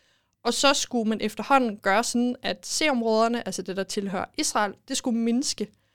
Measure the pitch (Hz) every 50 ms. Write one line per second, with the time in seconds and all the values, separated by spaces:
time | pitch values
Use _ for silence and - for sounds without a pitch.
0 | _ _ _ _ _ _ _ _ - 233 233 - - 277 277 - - - - 240
1 | 220 220 220 - - 214 - - 208 - 277 269 254 226 202 - - 196 190 214
2 | 233 - - 240 240 247 247 - - 196 - - - - - - 320 311 269 233
3 | 226 226 220 220 226 233 240 233 - - 190 - 190 - 185 190 190 - - 214
4 | 196 196 180 185 - - _ - 302 - - 240 208 196 185 - _ - 269 254
5 | - 262 226 233 226 233 233 247 294 - - - 208 - - _ _ _ _